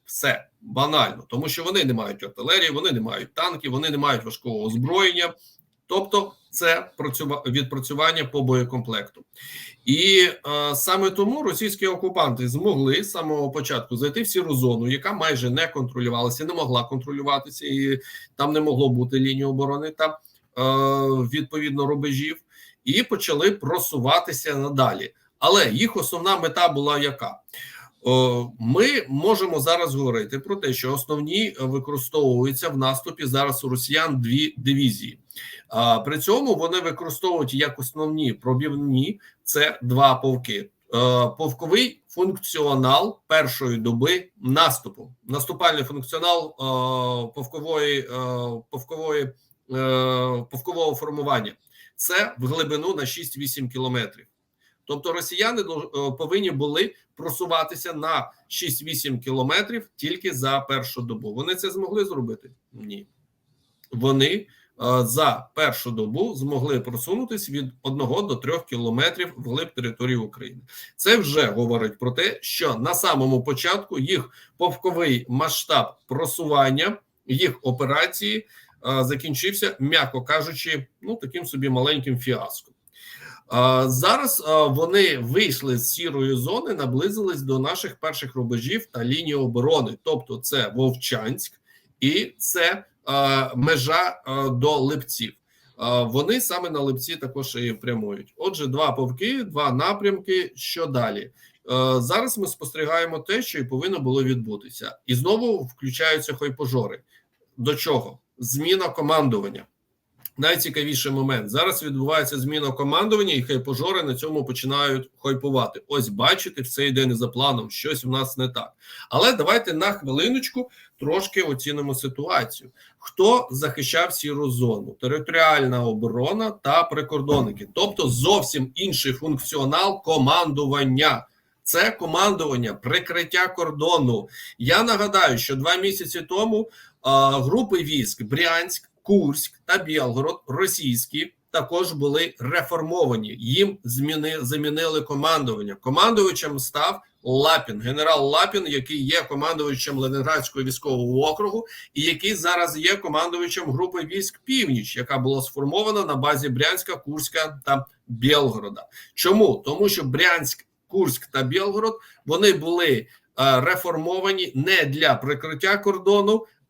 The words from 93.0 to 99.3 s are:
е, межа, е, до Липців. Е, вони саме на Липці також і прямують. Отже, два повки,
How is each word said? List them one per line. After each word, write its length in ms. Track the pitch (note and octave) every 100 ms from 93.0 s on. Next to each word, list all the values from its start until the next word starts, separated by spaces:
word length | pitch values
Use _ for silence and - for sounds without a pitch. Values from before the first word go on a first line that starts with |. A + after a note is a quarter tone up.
| -
е, 420 | C#3 C#3 C3+ B2+ B2
межа, 640 | D3 D3+ C3 E3+ F3+ - C3
е, 220 | C3+ C3+
до 280 | B2 D3+ D3
Липців. 560 | C3+ D3+ - - A2
Е, 720 | - _ _ _ - A#2 B2
вони 380 | A#2 C3 E3 B3
саме 300 | - F3+ F3+
на 100 | D3
Липці 360 | C#3 B2+ C#3+ E3
також 400 | C3 C#3 B2+ A#2+
і 160 | A#2+
прямують. 640 | A2 B2 A2+ G#2 G2+ - -
Отже, 300 | F#3 E3 C#3
два 260 | C#3 D#3+
повки, 520 | C#3 B2+ B2+ G#3+